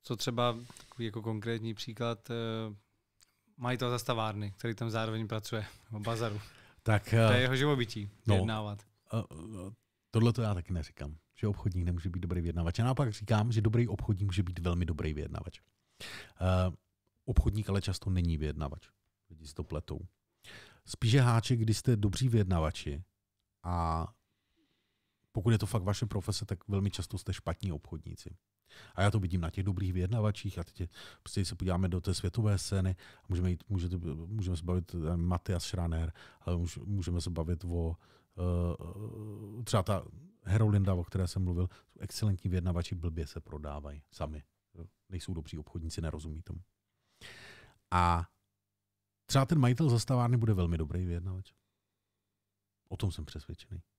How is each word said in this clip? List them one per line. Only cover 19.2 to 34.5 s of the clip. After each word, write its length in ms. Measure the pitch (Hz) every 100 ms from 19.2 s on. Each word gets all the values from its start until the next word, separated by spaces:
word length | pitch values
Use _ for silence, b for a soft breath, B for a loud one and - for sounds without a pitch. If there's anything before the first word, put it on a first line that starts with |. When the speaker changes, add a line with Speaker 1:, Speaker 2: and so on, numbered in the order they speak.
| _
Speaker 2:
Lidi 180 | 78 78
si 60 |
to 100 | -
pletou. 360 | 85 76 - - 90 _ _ _ B B B B -
Spíše 340 | - 113 135
háček, 400 | 123 117 - 120
když 180 | 113 107
jste 180 | - 117
dobří 340 | 104 95 131
vyjednavači 760 | 113 95 87 78 - - 71 92 _ _ _ _ _
a 440 | 87 87 82 82 82 _ _ _ _ _ _ _ _ _ _ _ _
pokud 200 | - 90
je 60 | 110
to 80 | 107
fakt 180 | 117
vaše 220 | 92 101 101
profese, 400 | 104 92 98 104
tak 220 | - -
velmi 240 | 98 98
často 260 | - - 95
jste 160 | -
špatní 380 | 90 - 92 98
obchodníci. 640 | 76 - 80 85 85 - 85 _ _ _ B B -
A 60 |
já 100 | 101
to 80 | 107
vidím 220 | 92 90
na 80 | 82
těch 140 | -
dobrých 300 | 95 90 95
vyjednavačích 680 | 90 90 113 107 104 104 90
a 40 |
teď 160 | 85 -
je, 80 | 87 B B B
prostě, 160 | - -
když 60 | 92
se 80 | 95
podíváme 320 | 90 87 95
do 140 | 90
té 120 | 90
světové 440 | 87 90 101 107 98
scény, 380 | - 98 92 90 B B -
můžeme 200 | 87 90
jít, 140 | 87 -
můžete, 280 | 98 85 90 85 73
můžeme 420 | 82 110 92